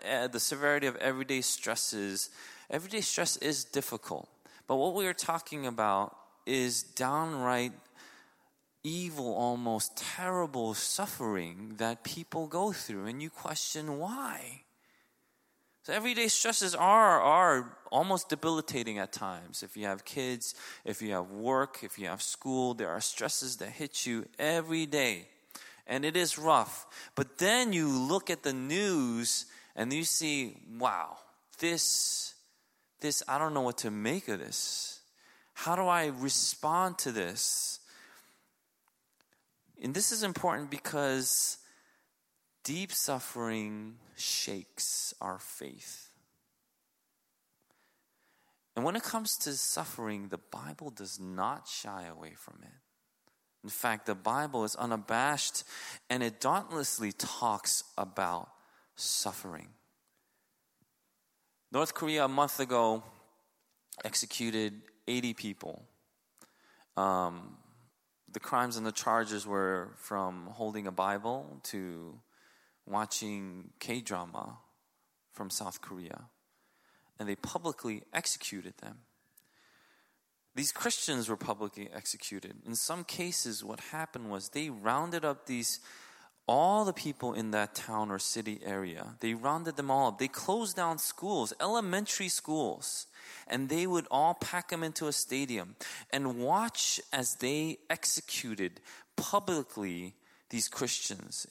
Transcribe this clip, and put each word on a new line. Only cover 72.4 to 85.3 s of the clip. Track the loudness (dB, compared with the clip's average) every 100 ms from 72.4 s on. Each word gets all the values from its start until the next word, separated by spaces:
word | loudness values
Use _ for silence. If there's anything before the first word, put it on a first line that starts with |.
| _ _ _ _ -4
watching | -2 0 -2 -4 -6 -8 -12 -14 -10
K-drama | -6 -4 -4 -4 -4 -8 -10 -12 -18 _ _ _ _ _ _
from | -10 -6
South | -4 -4 -8
Korea. | -10 -12 -10 -12 -16 _ _ _ _ _ _ _ _ -8
And | -4
they | -4
publicly | -2 -2 -2 -4 -4 -6 -4
executed | -2 0 -2 -4 -8 -10 -12
them. | -14 -14 -20 _ _ _ _ _ _ _ _ _ _ _ _ _ _ -4
These | -2
Christians | 0 0 0 0 0 0
were | 0
publicly | -2 -2 -4 -6 -12
executed. | -8 -6 -6 -6 -8 -10 -12 -6
In |
some | -2 -2 -2
cases, | -6 -4 -2 -2 -2 -4
what | -8 -10
happened | -8 -8 -6 -8 -6
was | -6 -6
they | -6 -4
rounded | -2 2 2 2 0
up | 0